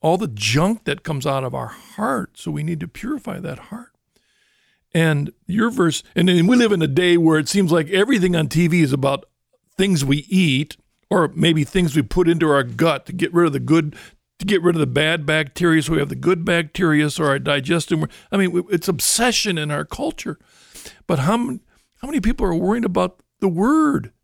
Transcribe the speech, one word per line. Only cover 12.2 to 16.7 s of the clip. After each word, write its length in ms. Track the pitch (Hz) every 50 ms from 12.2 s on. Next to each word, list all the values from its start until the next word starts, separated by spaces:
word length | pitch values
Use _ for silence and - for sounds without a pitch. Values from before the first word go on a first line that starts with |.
| 180 165
into 200 | 170 165 170 156
our 140 | 143 139
gut 460 | 131 120 117 117 165 165 143 135 - -
to 60 | 180
get 200 | 175 160 - 170
rid 140 | 170 175 160
of 60 | 139
the 60 | 139
good, 360 | 123 123 156 165 160 147 - - - - _ _ _ _ _ -
to 80 | -
get 160 | 190 208 175
rid 140 | 165 185 175
of 40 | 160
the 60 | 147
bad 400 | 127 123 143 151 156 170 170 143
bacteria, 560 | 147 156 156 156 143 - - 175 170 160 160
so 120 | 139 156 165
we 60 | 156
have 100 | 143 -
the 60 | 127
good 300 | 127 131 175 185 170 170
bacteria, 640 | 202 175 170 165 147